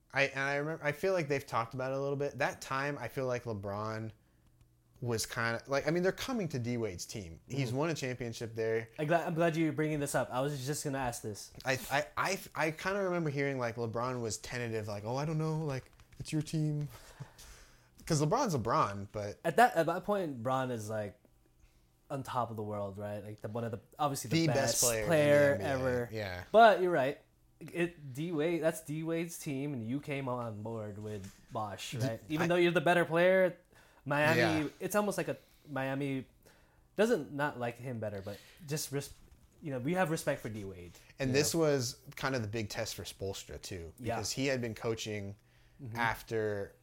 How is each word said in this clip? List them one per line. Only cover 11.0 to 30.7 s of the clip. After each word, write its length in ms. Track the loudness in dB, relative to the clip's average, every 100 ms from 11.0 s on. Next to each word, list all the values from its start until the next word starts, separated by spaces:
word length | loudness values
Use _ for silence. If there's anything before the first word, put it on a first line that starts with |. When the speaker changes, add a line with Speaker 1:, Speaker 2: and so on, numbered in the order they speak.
| -4 -4
Speaker 2:
this. 280 | -8 -8 -12 -6
Speaker 1:
I, 140 | -2 -2 0
I, 140 | 0 0 -2
I, 220 | -2 -2 -6 -2
I 140 | -2
kinda 280 | 0 -2 0
remember 300 | 0 0 0
hearing, 280 | 0 0 0
like, 180 | -2 -2
LeBron 440 | -2 0 -2 -2
was 180 | -2 -4
tentative, 500 | -6 -4 -2 -2 -4
like, 160 | -6 -4
"Oh, 100 | -2
I 80 |
don't 140 | -2 0
know, 200 | 0 -2
like, 200 | -2 -4 -8 -20 -20 -14
it's 140 | -4
your 100 | -2
team." 460 | 0 0 0 0 -4
<laughs> 1120 | -10 -20 -18 -18 -18 -20 -20 -20 -20 _ -18 -2
'Cause 140 | 2
LeBron's 340 | 4 2 2 0
LeBron, 500 | 2 2 2 0 -6
but 260 | -6 -6 -4
Speaker 2:
At 120 | 0 6
that, 200 | 6 6
at 100 | 2
that 180 | 0
point, 380 | 0 -2 -2 -2
Bron 280 | 0 0 0
is, 200 | -4 -4
like, 240 | -4 -4 -10 _ _ _ _ -20 _ _ _ _
on 120 | -8
top 280 | -4 -2 -2
of 60 | -4
the 60 |
world, 360 | -4 -4 -4 -6
right? 260 | -6 -6
Like, 160 | -8 -10
the, 80 | -8
one 160 | -4
of 60 | -4
the, 80 | -6 -10 -2
obviously 300 | -2 0 0
the 120 | 2
Speaker 1:
The 40 | 4
best 100 | 4
Speaker 2:
best 240 | 2 4
Speaker 1:
player 160 | 4 4
in 100 | 4
the 0 |
Speaker 2:
player 440 | 6 8 8 8
Speaker 1:
N 40 | 4
B 40 |
A. 40 | 0
Speaker 2:
ever. 420 | 0 2 0 -2
Speaker 1:
Yeah. 280 | -4 -6 -6 4
Speaker 2:
But 320 | 10 10 10
you're 80 | 4
right. 280 | 4 2 -2 _ _ _ _ -10
It, 400 | -2 -2 -2 -10
D 200 | -6 -2
Wade, 280 | 0 0 2
that's 180 | 0 0
D 220 | -6 -6
Wade's 340 | -2 -2 -4 -6
team, 340 | -6 -4 -4
and 140 | -4 -2
you 120 | -4
came 280 | -2 -4 -2
on 340 | -4 -4 -6
board 400 | -6